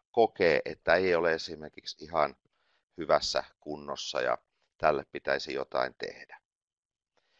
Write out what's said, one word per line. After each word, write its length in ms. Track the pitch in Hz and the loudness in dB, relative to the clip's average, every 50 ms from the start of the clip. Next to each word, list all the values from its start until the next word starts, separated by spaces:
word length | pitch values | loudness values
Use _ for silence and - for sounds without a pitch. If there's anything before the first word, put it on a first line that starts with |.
| _ _ | _ _
kokee, 500 | _ 120 113 104 - - 98 85 76 69 - | _ 2 2 2 4 4 4 4 4 4 0
että 300 | - 78 - _ 80 82 | -4 -10 -8 _ 2 2
ei 200 | 90 95 92 87 | 4 4 4 2
ole 180 | 82 85 82 80 | 2 2 2 0
esimerkiksi 720 | 80 - - 82 76 78 76 - - - - - - 78 | 0 -4 -8 -12 -14 -14 -16 -18 -14 -14 -14 -14 -12 -14
ihan 300 | 76 82 82 73 71 67 _ _ _ _ _ _ _ _ _ _ _ _ - | -4 0 0 0 0 0 _ _ _ _ _ _ _ _ _ _ _ _ -12
hyvässä 460 | 82 73 78 76 - - - 69 - - _ _ | 0 2 2 2 4 2 -2 -4 -4 -4 _ _
kunnossa 640 | _ 78 76 73 71 71 71 - - - - 67 | _ -12 -12 -10 -8 -10 -10 -8 -8 -6 -4 -2
ja 160 | 62 62 60 - _ _ _ _ _ _ _ _ | 0 0 -2 -4 _ _ _ _ _ _ _ _
tälle 280 | - 78 76 69 71 - | 2 2 2 2 -2 -6
pitäisi 420 | _ 71 - 69 69 69 - 73 65 | _ -10 -4 -2 -2 -2 -2 -6 -6
jotain 420 | 67 67 - - 65 62 64 62 _ | -6 -6 -4 -2 -2 -2 -2 -4 _
tehdä. 400 | - - - - - - - - _ _ _ _ _ _ _ _ _ _ _ _ _ _ _ _ _ _ _ _ | -12 -12 -10 -14 -18 -20 -20 -20 _ _ _ _ _ _ _ _ _ _ _ _ _ _ _ _ _ _ _ _